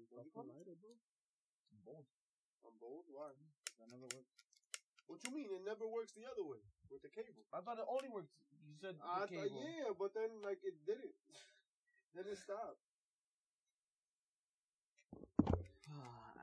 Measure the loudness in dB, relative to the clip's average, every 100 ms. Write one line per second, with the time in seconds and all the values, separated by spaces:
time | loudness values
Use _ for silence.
0 | -14 -12 -10 -6 -6 -8 -12 -14 -16 -20
1 | _ _ _ _ _ _ _ -18 -14 -12
2 | -14 _ _ _ _ _ -18 -12 -8 -8
3 | -8 -6 -6 -8 -18 -10 -10 -10 -16 -12
4 | -6 -6 -8 _ -20 -20 _ -12 _ -20
5 | -12 -6 -4 -4 -2 -2 -2 -4 -2 -2
6 | -4 -8 -8 -4 -4 -4 -12 -20 -16 -14
7 | -12 -8 -10 -10 -10 -8 -4 -4 0 0
8 | 0 -4 -6 -12 -20 -20 -16 -8 -6 -4
9 | 0 2 2 2 0 0 -2 2 4 6
10 | 6 6 4 4 2 4 4 2 6 6
11 | 6 -8 _ -18 -18 -20 _ _ _ -20
12 | _ -4 -2 -2 0 0 0 -4 _ _
13 | _ _ _ _ _ _ _ _ _ _
14 | _ _ _ _ _ _ _ _ _ _
15 | -20 -18 -2 6 8 8 2 -12 -12 -10
16 | -10 -12 -14 -12